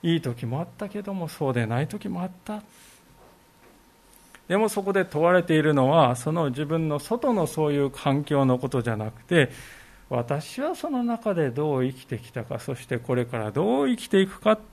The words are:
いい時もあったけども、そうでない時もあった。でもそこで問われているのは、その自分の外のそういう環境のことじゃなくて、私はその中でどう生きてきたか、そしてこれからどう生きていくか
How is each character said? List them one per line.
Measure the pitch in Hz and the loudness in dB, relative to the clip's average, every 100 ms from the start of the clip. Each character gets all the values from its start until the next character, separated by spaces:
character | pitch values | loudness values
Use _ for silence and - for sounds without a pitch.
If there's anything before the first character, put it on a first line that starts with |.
い | 170 165 | 2 0
い | |
時 | 147 117 117 | 0 -6 -6
も | 131 | -6
あ | |
っ | 170 - | -6 -10
た | 202 | -10
け | 208 | -8
ど | 202 | -8
も、 | 196 165 | -6 -6
そ | - 143 | -4 -2
う | |
で | 123 113 | 0 0
な | 117 | -2
い | 151 | -2
時 | 214 - | -6 -8
も | 175 | -6
あ | 185 | -6
っ | 180 | -10
た。 | - 214 208 - - - _ - - _ _ _ - _ _ _ _ - - - _ | -12 -12 -12 -20 -20 -20 _ -20 -20 _ _ _ -20 _ _ _ _ -20 -20 -20 _
で | 185 | 0
も | 220 | 2
そ | 208 | 0
こ | 196 | 0
で | 196 | 0
問 | 185 147 | 0 2
わ | 170 | 4
れ | 180 | 4
て | 170 156 | 4 4
い | |
る | 151 | 4
の | 147 131 | 4 6
は、 | 160 131 123 | 6 6 4
そ | - | -2
の | 165 151 | 0 -2
自 | 127 | -2
分 | 147 160 160 | -2 -2 0
の | 147 | -2
外 | - 233 285 | -2 -2 0
の | 220 156 | 2 0
そ | - 151 | 0 0
う | |
い | 143 | 2
う | 139 | 0
環 | - 147 139 | 0 0 0
境 | 143 143 135 | 2 2 4
の | 127 | 2
こ | 131 | 0
と | 131 | -2
じ | 117 | -2
ゃ | 110 | -2
な | 110 | -6
く | - | -10
て、 | - 175 135 - - - - - - | 0 4 4 0 -18 -20 -20 -20 -6
私 | 123 120 147 - - | -4 -2 -4 -6 -6
は | 294 | -4
そ | 349 - | -4 -4
の | 262 | -2
中 | 240 233 220 | -2 -2 -2
で | 185 147 | 0 0
ど | 123 151 135 | 0 0 0
う | |
生 | 127 131 | 0 -4
き | - | -10
て | 113 | -10
き | - | -8
た | - | -10
か、 | 113 - | -8 -8
そ | - | -8
し | 127 - | -10 -6
て | 123 | -8
こ | 120 | -2
れ | 123 120 | -2 -2
か | 123 | -4
ら | 107 | -4
ど | 107 190 254 | -2 0 2
う | 277 | 2
生 | 240 | -2
き | - | 0
て | 196 | 2
い | 190 | 2
く | - | 0
か | - 214 - | 0 0 -2